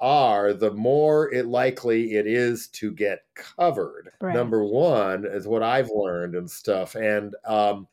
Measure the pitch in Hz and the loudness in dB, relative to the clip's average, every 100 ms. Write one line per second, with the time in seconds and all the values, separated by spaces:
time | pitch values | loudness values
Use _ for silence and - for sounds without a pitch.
0 | 123 147 127 101 101 101 107 104 120 147 | 2 4 4 4 2 2 0 0 2 4
1 | 151 151 151 127 120 123 131 127 120 113 | 4 4 2 0 0 0 0 0 0 2
2 | 113 107 104 120 123 117 - - 107 107 | 2 0 0 0 0 -2 -8 -8 -8 -4
3 | 101 92 _ - - - 175 127 98 - | -4 -4 _ -20 -14 0 0 0 -4 -10
4 | - - 190 123 117 110 104 120 170 123 | -20 -10 -4 -2 0 0 0 2 2 2
5 | 98 95 101 98 98 113 113 131 120 107 | 0 -2 -4 -6 -2 -2 2 0 0 -2
6 | 98 87 87 87 87 - - 95 90 113 | -2 -4 -4 -8 -10 -8 -4 -2 -4 -4
7 | 110 104 104 101 113 107 104 101 95 | -2 -2 -4 -10 -2 2 2 0 -8